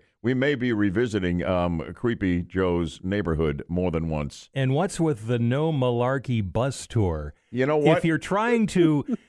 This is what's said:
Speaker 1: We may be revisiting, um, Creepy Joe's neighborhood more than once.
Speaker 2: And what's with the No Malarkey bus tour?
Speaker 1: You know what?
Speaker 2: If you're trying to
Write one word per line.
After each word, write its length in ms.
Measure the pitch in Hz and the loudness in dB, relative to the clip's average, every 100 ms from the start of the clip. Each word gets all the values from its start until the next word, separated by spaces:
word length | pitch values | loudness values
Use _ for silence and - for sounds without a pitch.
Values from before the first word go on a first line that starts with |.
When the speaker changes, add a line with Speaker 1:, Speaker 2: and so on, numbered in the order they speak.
| _ _ | _ _
Speaker 1:
We 120 | 113 127 | -2 0
may 180 | 143 | 0
be 180 | 131 123 | 0 0
revisiting, 720 | 104 104 95 123 101 90 87 | 2 2 2 0 0 0 0
um, 500 | 90 90 87 82 - 82 | 0 2 0 -2 -6 -4
Creepy 480 | 120 117 92 87 | -4 0 0 0
Joe's 560 | 87 95 92 87 80 - | -2 0 0 2 -2 -4
neighborhood 600 | 92 101 87 78 78 71 - | -4 -2 0 0 0 -2 -4
more 220 | 87 90 | -2 0
than 180 | 82 82 | 0 -2
once. 420 | 78 73 - - | -4 -6 -10 -10
Speaker 2:
And 180 | 139 131 139 | -4 -2 0
what's 240 | 196 - | -2 -2
with 260 | 160 110 110 | -2 -2 -2
the 140 | 120 | 0
No 320 | 117 135 160 | 0 0 0
Malarkey 720 | 147 127 120 123 135 131 113 95 | 0 0 0 0 -2 -2 -2 -2
bus 320 | 110 135 - - | -2 -2 -4 -4
tour? 480 | 113 92 78 73 - _ | 0 0 0 -6 -14 _
Speaker 1:
You 160 | 120 135 | -2 2
know 120 | 151 | 4
what? 200 | 151 175 | 4 4
Speaker 2:
If 80 | 170 | 4
you're 140 | 156 | 0
trying 480 | - 196 233 233 214 | 0 0 2 2 2
to 500 | 185 160 147 - 233 | 4 4 4 0 -6